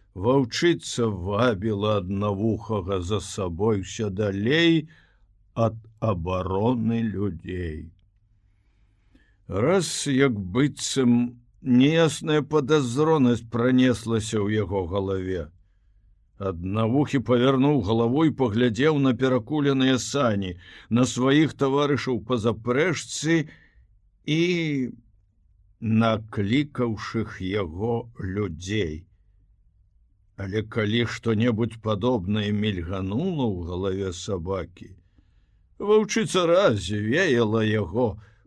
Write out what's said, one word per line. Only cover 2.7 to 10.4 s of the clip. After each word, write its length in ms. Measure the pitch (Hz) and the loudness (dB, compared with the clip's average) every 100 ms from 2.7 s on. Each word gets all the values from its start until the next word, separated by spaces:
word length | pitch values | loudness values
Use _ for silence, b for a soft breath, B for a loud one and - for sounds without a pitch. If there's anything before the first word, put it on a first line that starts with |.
| 107 87 95 | -4 -2 -4
за 160 | 87 104 | -2 -4
сабой 640 | - - 92 85 110 104 | -4 -6 -6 -2 0 0
усё 280 | 92 - 107 | -4 -6 -6
далей 760 | 92 104 98 107 156 170 165 156 b b b b _ _ - | -2 -2 -2 0 2 4 2 0 b b b b _ _ -2
ад 180 | 113 113 - _ | -2 -2 -14 _
абароны 1040 | 113 90 85 92 90 95 113 123 110 117 | -4 -2 -2 -4 -2 0 0 0 0 -2
людзей. 880 | 113 95 101 78 - 90 85 78 82 - _ _ _ _ _ _ _ _ _ _ _ _ _ _ - | -2 -2 -4 -6 -10 -8 -6 -8 -14 -20 _ _ _ _ _ _ _ _ _ _ _ _ _ _ -8
Раз, 580 | 90 127 190 160 - 143 | -2 2 2 0 -4 0
як 320 | 131 139 | 2 2
быццам, 960 | 107 | 0